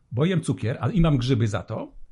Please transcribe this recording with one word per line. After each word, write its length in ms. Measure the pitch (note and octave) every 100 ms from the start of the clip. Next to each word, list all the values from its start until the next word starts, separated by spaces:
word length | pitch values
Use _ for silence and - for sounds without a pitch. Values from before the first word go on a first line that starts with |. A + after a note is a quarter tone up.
| _
bo 120 | G#2+
jem 160 | E3+ F3+
cukier, 380 | - - G#2+ -
a, 80 | -
i 100 | G#3+
mam 160 | E3 C#3
grzyby 300 | B2 A#2+ A2+
za 140 | G2+
to, 380 | - A2+ D#4 - -